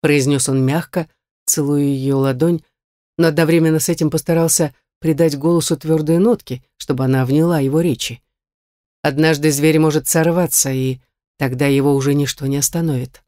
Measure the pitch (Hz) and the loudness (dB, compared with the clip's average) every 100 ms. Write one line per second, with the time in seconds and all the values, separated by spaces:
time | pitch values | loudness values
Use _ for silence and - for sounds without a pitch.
0 | 156 147 135 143 139 135 131 151 - - | 2 2 2 0 0 0 0 -2 -4 -8
1 | 160 _ _ _ - - 143 147 143 135 | -8 _ _ _ -6 -2 0 0 0 -2
2 | 135 135 135 127 160 165 _ _ _ _ | -2 0 0 0 0 -2 _ _ _ _
3 | _ - 165 156 160 170 160 160 - 165 | _ 0 0 2 2 4 2 2 -2 -2
4 | 156 160 - 165 165 - 151 _ _ _ | -2 -2 -2 0 2 0 -2 _ _ _
5 | 160 147 165 143 156 170 - 147 156 160 | -4 2 0 2 0 0 0 -4 0 -2
6 | 156 165 214 233 - 123 _ _ - 131 | 2 2 2 0 -4 -14 _ _ -6 -2
7 | 131 131 127 143 170 165 135 151 170 127 | 0 0 2 2 2 0 0 0 0 -2
8 | - 120 _ _ _ _ _ _ _ _ | -6 -12 _ _ _ _ _ _ _ _
9 | 147 139 160 151 156 143 151 156 156 151 | -4 0 0 2 0 2 2 4 2 0
10 | - 170 160 170 170 - 135 131 131 127 | 0 0 2 0 0 -2 -2 -2 -4 -6
11 | _ _ _ _ 139 127 143 139 139 139 | _ _ _ _ -6 0 0 2 2 0
12 | 135 143 139 - 139 139 139 170 165 131 | 0 0 -2 -4 -4 -2 -2 -2 -2 -4
13 | 131 - | -6 -14